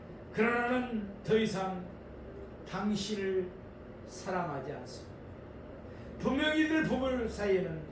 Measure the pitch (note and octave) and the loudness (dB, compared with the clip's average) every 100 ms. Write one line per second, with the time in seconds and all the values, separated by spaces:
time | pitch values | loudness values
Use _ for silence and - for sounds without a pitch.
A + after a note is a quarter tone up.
0 | - - - - A3+ A#3+ A#3+ B3+ A#3+ A3 | -14 -12 -4 2 4 4 4 2 2 -2
1 | G3+ - - A3 A3 F#3 F#3+ F3+ - - | -2 -6 4 4 4 2 0 -2 -6 -10
2 | - - - - - - - F#3 G#3 G#3 | -12 -12 -12 -12 -12 -12 -8 -2 2 2
3 | - G#3+ F#3+ F#3+ F3+ - - - - - | 0 0 2 2 0 -4 -14 -14 -14 -14
4 | - - - F#3 E3 C#3 - - - - | -12 -8 -2 0 0 -2 -4 -6 -8 -10
5 | - - - - - - - - - - | -12 -12 -12 -12 -12 -12 -12 -12 -12 -12
6 | - - A#3+ C#4 D#4 D#4 D#4 D#4+ - C4 | -10 -2 2 4 4 6 6 6 4 4
7 | C4 B3+ A3+ - G3+ F#3+ E3 D#3+ D3+ | 4 2 0 0 4 4 4 -2 -6